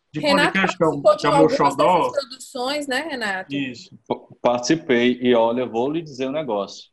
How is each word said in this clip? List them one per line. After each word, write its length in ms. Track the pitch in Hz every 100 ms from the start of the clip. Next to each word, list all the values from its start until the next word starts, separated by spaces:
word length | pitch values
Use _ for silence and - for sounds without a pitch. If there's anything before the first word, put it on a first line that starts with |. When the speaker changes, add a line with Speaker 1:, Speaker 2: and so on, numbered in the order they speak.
| _
Speaker 1:
De 80 | 151
Speaker 2:
Renato 320 | - - 269
Speaker 1:
podcast, 240 | 190 190 -
que 40 |
é 40 | 160
o, 160 | 143
Speaker 2:
participou 140 | 151 -
de 40 |
Speaker 1:
que 60 | 147
é 20 |
o 40 |
meu 100 | 151
Speaker 2:
algumas 140 | 156 143
Speaker 1:
xodó. 420 | 143 139 156 180
Speaker 2:
dessas 140 | 131
produções, 760 | - - - - 254 254 294 285
né, 140 | 254
Renato? 540 | 320 262 214 190 190
Speaker 1:
Isso. 440 | 139 131 120 - 123 -
Speaker 3:
P-, 280 | 123 - -
participei 760 | 120 123 - 151 - 120 123 123
e, 140 | 123
olha, 260 | 117 113 123
eu 100 | 120
vou 200 | 113 131
lhe 100 | 160
dizer 260 | 160 123 131
um 60 |
negócio. 580 | 147 143 104 95 - -